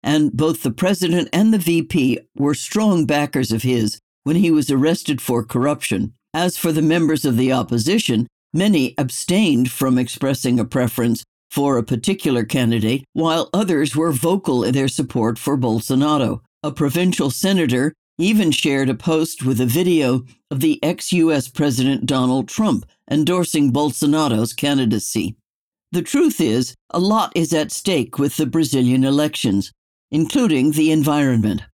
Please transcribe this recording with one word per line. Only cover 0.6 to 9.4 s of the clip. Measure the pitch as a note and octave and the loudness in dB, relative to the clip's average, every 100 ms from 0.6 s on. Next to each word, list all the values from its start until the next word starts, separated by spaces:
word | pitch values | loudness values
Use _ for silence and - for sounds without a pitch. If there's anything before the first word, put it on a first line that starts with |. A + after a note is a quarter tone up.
the | C3+ | -4
president | A2+ F3+ G3 F3+ F3 - | -2 0 0 0 0 0
and | E3 G#3+ | 2 4
the | A3 | 4
V | E3+ E3 | 2 0
P | - E3+ C3 A#2 - - | 0 0 0 -2 -6 -2
were | C#3+ - | -2 -2
strong | - G#3 G#3+ F3+ C#3+ | -2 0 2 2 2
backers | D3 D3 C#3 B2+ | 0 0 -2 -2
of | A2+ | -2
his | B2+ B2 G#2+ - _ _ | 0 0 0 -4 _ _
when | C#3 E3+ | -2 2
he | F3 | 4
was | D#3 C3+ | 2 2
arrested | C3+ D3 F3 - C3+ | 2 2 0 -2 -4
for | - A#2+ | -2 -2
corruption. | A2 B2+ C3+ D3 - F#2+ G#2 _ _ | 0 -2 0 -2 -4 -4 -4 _ _
As | D#3 F3+ - | -2 -2 -2
for | E3+ | -2
the | D#3 | 0
members | D#3 E3+ D#3+ D#3 D3 | 2 2 2 0 0
of | A#2 | 2
the | B2+ | 2
opposition, | C3 A2 A#2+ A2+ G#3+ - A2+ A#2+ _ _ | 0 0 0 2 0 2 0 -2 _ _
many | D#3 G3+ F3+ B2+ - | 0 2 2 0 -2
abstained | C3 - - F3+ | -6 -6 -2 2